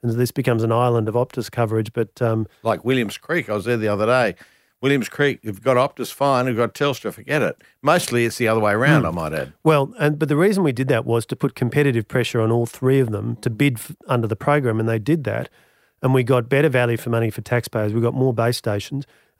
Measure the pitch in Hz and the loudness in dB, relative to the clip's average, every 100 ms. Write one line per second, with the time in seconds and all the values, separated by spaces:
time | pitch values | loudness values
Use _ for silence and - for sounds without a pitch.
0 | 120 117 123 - 131 113 113 113 123 117 | -4 0 -2 0 0 2 2 2 2 2
1 | 107 117 127 - 110 - 113 110 107 - | 0 -2 -2 -4 -6 -2 -2 0 -2 -4
2 | 107 - 117 110 107 _ 110 - 120 131 | -6 -2 -2 -2 -4 _ -4 -2 0 0
3 | 107 - - 165 117 104 101 120 107 101 | -2 -6 -6 -4 -2 -4 -2 0 0 0
4 | 107 127 113 - - _ _ _ 135 139 | 2 2 2 -2 -14 _ _ _ 0 0
5 | 107 - 143 - 110 98 135 123 143 - | -2 0 -2 -2 -8 -6 0 2 2 -2
6 | 120 - 139 127 127 113 117 - 143 127 | -8 -2 0 2 0 0 -2 0 -2 -2
7 | 120 113 - 147 95 - _ _ 147 170 | -6 -10 -4 -2 -2 -4 _ _ 0 2
8 | - 120 117 - 113 110 104 104 139 156 | 2 0 0 0 0 2 2 2 4 4
9 | 82 85 78 78 67 - 156 151 139 226 | 2 -2 -4 -6 -8 -4 2 2 2 0
10 | 151 151 151 147 190 196 165 120 131 117 | 0 0 0 2 2 2 0 0 0 0
11 | 120 117 - - 135 - 123 143 143 117 | 0 -2 -2 -4 -4 -2 -2 2 2 0
12 | 104 127 113 120 110 117 117 - 127 135 | 0 -2 0 0 2 2 -2 -2 2 2
13 | 120 101 110 117 123 110 143 117 - - | 2 -2 -6 -4 -4 0 0 0 -8 -12
14 | - 123 110 110 - 147 127 110 110 113 | -4 -2 0 -2 0 0 2 0 0 0
15 | 104 165 123 104 - _ _ _ _ _ | 0 -2 -2 -6 -8 _ _ _ _ _
16 | 131 131 120 127 117 139 151 127 120 117 | 2 2 4 2 2 2 2 2 0 0
17 | 123 117 113 - - 120 - 113 107 113 | -2 0 0 -2 -2 -2 -2 -2 -2 0
18 | 117 131 131 117 117 120 113 104 - 139 | 0 2 0 2 0 0 -2 -4 -4 -8
19 | 127 _ _ - | -10 _ _ -2